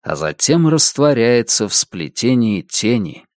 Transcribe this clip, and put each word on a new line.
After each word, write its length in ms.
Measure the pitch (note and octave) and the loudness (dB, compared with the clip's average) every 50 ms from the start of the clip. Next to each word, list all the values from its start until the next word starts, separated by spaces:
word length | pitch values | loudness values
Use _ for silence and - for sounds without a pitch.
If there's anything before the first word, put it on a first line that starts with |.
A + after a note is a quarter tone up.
| _ | _
А 100 | - D#2 | -8 -6
затем 540 | D2 D#2+ D#2 D#2 - - - D3+ E3+ E3 D#3 | -6 -6 -6 -4 -4 0 2 2 4 4 2
растворяется 960 | D#3+ D3+ - - - - C#3+ D3 C#3+ A#2+ A2+ A#2+ A#2+ A#2+ A2+ - - - G#2+ | 2 2 2 0 0 2 2 2 4 4 2 4 2 2 2 0 -2 -2 -2
в 80 | G2 - | -2 -2
сплетении 880 | - - _ - F#2 E2 C#2+ _ - - A#2+ B2+ B2 A#2 A2 G#2 F#2 | -4 -4 _ -8 -10 -10 -8 _ -2 0 0 2 2 2 0 0 -2
тени 640 | - _ - - - G#2+ A#2+ A#2 F#2+ D#2 - - _ _ _ | -4 _ -8 -4 -2 0 -2 -2 -4 -6 -12 -16 _ _ _